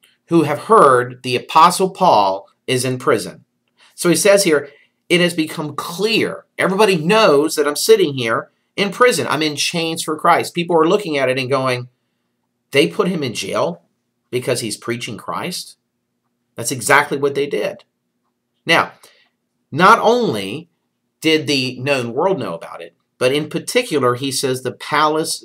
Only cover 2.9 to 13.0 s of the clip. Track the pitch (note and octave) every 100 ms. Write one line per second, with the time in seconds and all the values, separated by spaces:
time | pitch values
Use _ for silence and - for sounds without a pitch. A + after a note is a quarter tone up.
2.9 | B2+ D3 A2+ F2+ D#2+ _ _ _ _ _
3.9 | - - D#3+ G3+ G3 F3+ D3 - - _
4.9 | _ - F3 F3+ E3+ D#3 - D3+ B2+ -
5.9 | F3 G#3+ G#3 G2 - - - E3 F#3+ G#3+
6.9 | F3+ D#3 G#3 G3+ C#3+ D#3 D#3 C#3+ C#3+ -
7.9 | A3 D#3+ C3+ A#2 B2 - _ _ - G3+
8.9 | - B3 F3+ A#2 C#3+ D#3 D3 - F3 E3
9.9 | E3 - D#3 F3 D#3 G#2+ - E3+ D#3+ D#3+
10.9 | G3 D#3+ C#3+ C3 B2+ B2+ C#3 C3 B2 B2
11.9 | _ _ _ _ _ _ _ _ C#3 E3+
12.9 | F#3+